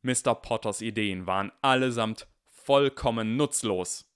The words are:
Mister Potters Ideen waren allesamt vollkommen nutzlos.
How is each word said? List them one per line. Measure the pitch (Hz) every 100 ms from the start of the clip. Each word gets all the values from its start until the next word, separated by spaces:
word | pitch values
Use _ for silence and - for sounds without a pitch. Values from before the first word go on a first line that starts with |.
Mister | 123 127 -
Potters | 117 - 113 110 101
Ideen | 110 107 104 95 90
waren | 95 98 _
allesamt | 139 131 131 117 110 113 - _ _
vollkommen | - - 139 143 - 139 113 110 120
nutzlos. | 143 - 113 92 90 - -